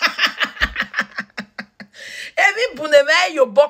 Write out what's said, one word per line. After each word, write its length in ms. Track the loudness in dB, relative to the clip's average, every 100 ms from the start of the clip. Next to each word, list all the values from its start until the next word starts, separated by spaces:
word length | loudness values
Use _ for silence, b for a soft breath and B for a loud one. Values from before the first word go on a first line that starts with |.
| -4 -2 -4 -4 -8 -4 -4 -4 -8 -8 -8 -12 -14 -16 -16 -18 -20 -20 -20 B B B B 0
Ebi 380 | 0 0 -4 -4
bu 120 | 4
ne 140 | 4
me 300 | 6 2 2
yo 100 | 0 2
bo 220 | 4